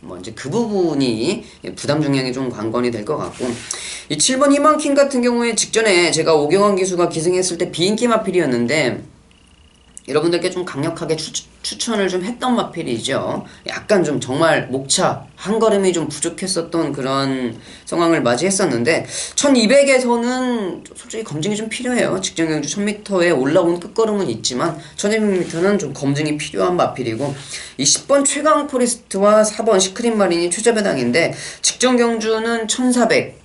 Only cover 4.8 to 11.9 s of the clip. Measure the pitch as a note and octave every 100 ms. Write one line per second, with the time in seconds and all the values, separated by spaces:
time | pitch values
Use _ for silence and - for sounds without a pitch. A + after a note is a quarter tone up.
4.8 | D4+ C#4 C#4 C4 B3 A#3+ A#3 A3 - G#3+
5.8 | A3 F3 F3 D3 D#3 D#3+ D3 F#3 G3+ F#3+
6.8 | F#3 F3 F3 E3 D#3+ F#3 F#3 E3+ F3+ C#3
7.8 | F3+ G#3+ A#3+ A3+ G3 F3+ D3+ A#2+ A#2+ D3+
8.8 | C3 G2+ - - _ _ _ _ _ _
9.8 | _ - - C#3 E3 F3 F3+ F#3 F3+ -
10.8 | D#3 - D#3 D#3 - - - - - -
11.8 | -